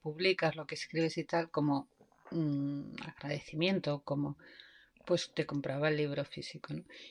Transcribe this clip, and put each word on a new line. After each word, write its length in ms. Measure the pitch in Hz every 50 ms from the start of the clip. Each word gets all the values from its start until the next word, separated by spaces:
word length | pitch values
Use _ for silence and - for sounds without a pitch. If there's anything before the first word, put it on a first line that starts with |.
| -
publicas, 540 | 156 151 160 185 190 180 - 170 160 147
lo 100 | 160 151
que 80 | - 160
escribes 440 | - - - 160 160 165 160 160 170
y 60 | 147
tal, 260 | - - 170 165 165
como, 380 | - 151 147 147 143 135 - _ _ _ - _ _ _ - - 170
mm, 480 | 165 160 147 143 139 139 143 143 143 - - - - -
agradecimiento, 920 | 160 - - - 143 147 143 - - - 151 170 190 196 185 - 147 147 143 -
como, 340 | - 143 143 143 147 143 - - - - - - - - - - _ _ - -
pues 240 | - 180 170 - - -
te 140 | - 147
compraba 420 | - 147 143 139 139 135 143 151 156
el 80 | 151
libro 280 | 151 151 143 143 185 180
físico, 500 | - - 147 - - - 151 - - 147
¿no? 80 | 160 - - - - - -